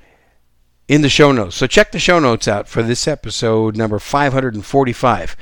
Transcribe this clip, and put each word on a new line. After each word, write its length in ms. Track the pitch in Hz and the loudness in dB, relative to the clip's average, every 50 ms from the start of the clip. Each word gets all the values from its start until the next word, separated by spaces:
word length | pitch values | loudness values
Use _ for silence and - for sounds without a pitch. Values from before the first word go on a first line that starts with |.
| - _ _ _ _ _ _ _ _ _ _ _ _ _ _ _ _ - | -20 _ _ _ _ _ _ _ _ _ _ _ _ _ _ _ _ 0
in 140 | 135 151 | 2 2
the 80 | 151 139 | 2 2
show 220 | - - 151 143 | 4 4 4 4
notes. 260 | 139 123 104 87 - - | 4 2 -2 -4 -4 -4
So 100 | 135 131 | -4 0
check 240 | - 208 214 - | 2 2 2 2
the 80 | - 170 | 0 -4
show 180 | - - 180 170 | 0 2 2 4
notes 300 | 151 127 117 107 - - | 2 2 0 0 0 -2
out 200 | 107 104 - - | -2 -2 -4 -6
for 140 | - - | -4 -4
this 260 | 113 113 120 - - - | -2 -2 -2 -4 -2 -4
episode 680 | 151 - - 107 104 - - 117 110 110 110 110 107 | -4 -6 -6 -10 -8 -4 -2 0 0 0 0 0 -2
number 240 | 107 113 110 107 101 | -2 -2 -2 -2 -4
five 340 | - - - 143 143 139 127 | -4 -2 -2 0 0 0 0
hundred 220 | 135 131 127 110 | 0 -2 -2 -4
and 100 | 104 98 | -8 -8
forty-five, 680 | - - 139 135 123 117 - - 127 113 98 80 - - - | -2 0 2 2 2 0 0 0 0 0 0 -2 -6 -8 -10